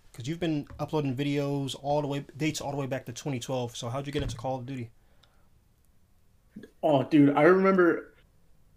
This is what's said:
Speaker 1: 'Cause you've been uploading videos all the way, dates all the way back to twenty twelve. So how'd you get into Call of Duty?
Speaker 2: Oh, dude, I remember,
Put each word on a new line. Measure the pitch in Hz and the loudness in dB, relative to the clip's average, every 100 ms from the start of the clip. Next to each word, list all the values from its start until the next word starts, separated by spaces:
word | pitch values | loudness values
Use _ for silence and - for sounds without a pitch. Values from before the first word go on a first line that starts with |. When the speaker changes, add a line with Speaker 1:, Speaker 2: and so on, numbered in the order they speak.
| - | -20
Speaker 1:
'Cause | - 120 | -14 -10
you've | 170 | -6
been | 170 147 - - | -2 -4 -6 -10
uploading | 147 156 139 123 | -4 -2 -2 -2
videos | 143 143 143 143 135 - | -2 -2 -2 -4 -6 -6
all | 139 147 | -2 -2
the | 143 | -2
way, | 143 143 131 | -4 -8 -4
dates | 156 151 | -4 -4
all | 139 | -6
the | 143 | -6
way | 135 | -4
back | 131 - | -6 -8
to | |
twenty | 113 151 127 | -10 -6 -6
twelve. | 131 127 120 - | -4 -4 -4 -8
So | 117 | -8
how'd | 131 143 | -8 -6
you | |
get | 143 | -4
into | 135 - | -4 -6
Call | 135 131 | -6 -6
of | 123 | -6
Duty? | 131 117 _ _ _ _ _ _ _ _ _ _ _ _ _ _ _ _ - - - | -10 -10 _ _ _ _ _ _ _ _ _ _ _ _ _ _ _ _ -20 -20 -4
Speaker 2:
Oh, | 160 139 | 2 2
dude, | 120 151 143 147 | 4 6 6 8
I | |
remember, | 160 190 190 190 170 143 - _ _ _ _ - _ | 6 6 6 4 4 2 -4 _ _ _ _ -20 _